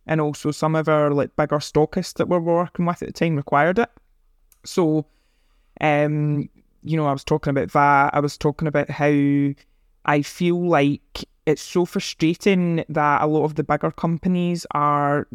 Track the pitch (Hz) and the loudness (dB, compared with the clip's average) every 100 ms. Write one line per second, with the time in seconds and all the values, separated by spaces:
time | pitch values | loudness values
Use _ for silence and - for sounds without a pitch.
0 | - 156 151 143 151 147 156 160 156 151 | -4 -2 -2 -2 -4 -2 0 0 2 2
1 | 147 143 - - 151 147 - 151 156 196 | 2 2 -2 -2 -2 -2 0 0 0 -2
2 | 175 - 170 175 165 170 175 - 175 175 | -6 -4 -2 0 0 0 -2 -2 -4 -4
3 | - - 170 147 - 143 160 190 240 _ | -8 -2 -2 -2 0 2 2 2 -2 _
4 | _ _ _ _ _ _ - - 160 156 | _ _ _ _ _ _ -6 0 2 0
5 | 151 _ _ _ _ _ _ - 151 147 | -2 _ _ _ _ _ _ -2 0 2
6 | 151 151 147 147 - _ _ _ 151 160 | 2 0 0 -2 -6 _ _ _ -4 -2
7 | 147 135 - 156 147 139 - 147 143 139 | 0 -2 -2 -2 0 -2 0 2 4 4
8 | 139 147 143 - 151 139 160 143 143 143 | 4 0 -2 -2 -4 -2 -2 -2 -4 -2
9 | 147 143 143 143 143 139 _ _ _ _ | 0 2 2 2 0 -4 _ _ _ _
10 | - 147 139 - 175 175 175 156 143 139 | 0 0 -2 -2 0 0 2 2 2 0
11 | _ - - _ - 147 - 180 180 202 | _ -16 -16 _ -2 -2 -2 0 0 -2
12 | - - 156 175 208 185 175 165 - 151 | -6 -2 -2 2 2 2 2 -2 -2 -2
13 | 147 143 151 156 151 156 139 147 165 - | 2 2 2 0 0 -2 -2 -2 -2 -2
14 | 165 165 185 180 175 170 - 147 147 147 | -2 -2 0 0 0 -4 -6 -2 0 2
15 | 143 147 - | 2 0 -2